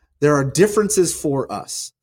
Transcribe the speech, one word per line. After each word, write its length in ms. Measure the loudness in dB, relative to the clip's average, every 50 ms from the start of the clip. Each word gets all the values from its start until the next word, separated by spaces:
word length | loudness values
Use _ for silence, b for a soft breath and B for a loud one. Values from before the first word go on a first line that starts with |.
| b b _ 0
there 160 | 2 2 2
are 80 | 2 0
differences 760 | 0 2 2 2 2 2 2 0 2 2 2 0 0 -2
for 320 | -4 -4 -4 -2 -2 -4 -6
us. 420 | -8 -10 -10 -10 -12 -12 -14 -14 _ _